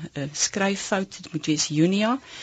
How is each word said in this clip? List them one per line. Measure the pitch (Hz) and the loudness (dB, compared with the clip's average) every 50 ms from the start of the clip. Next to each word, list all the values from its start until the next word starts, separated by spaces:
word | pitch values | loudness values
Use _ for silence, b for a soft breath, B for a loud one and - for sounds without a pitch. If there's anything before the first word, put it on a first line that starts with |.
| 160 165 - | -8 -8 -6
'n | 151 139 143 | -6 -6 -6
skryffout, | 147 - - - - 208 196 196 202 - - - 208 190 190 - - - | -2 -2 -2 -2 0 0 0 0 0 -2 -2 -2 0 0 -2 -4 -8 -16
dit | - - | -14 -8
moet | - 151 - | -8 -4 0
wees | 156 151 143 - - | 0 0 2 0 0
Junia, | 147 151 160 185 196 208 214 226 254 269 B B B B | 4 4 4 6 6 4 4 2 2 0 B B B B